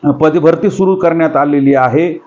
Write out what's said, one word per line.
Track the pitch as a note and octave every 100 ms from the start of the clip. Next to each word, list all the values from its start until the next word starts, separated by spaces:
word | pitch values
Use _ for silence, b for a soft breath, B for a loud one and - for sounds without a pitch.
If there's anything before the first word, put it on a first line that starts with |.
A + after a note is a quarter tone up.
अ, | D3
पदभरती | C#3 D#3 D#3+ D#3 E3 G#3
सुरू | - F#3+
करण्यात | F#3+ F3 E3 D#3+ D3+
आलेली | D3 C#3+ C3+
आहे, | C3+ B2+ C#3 F3 D#3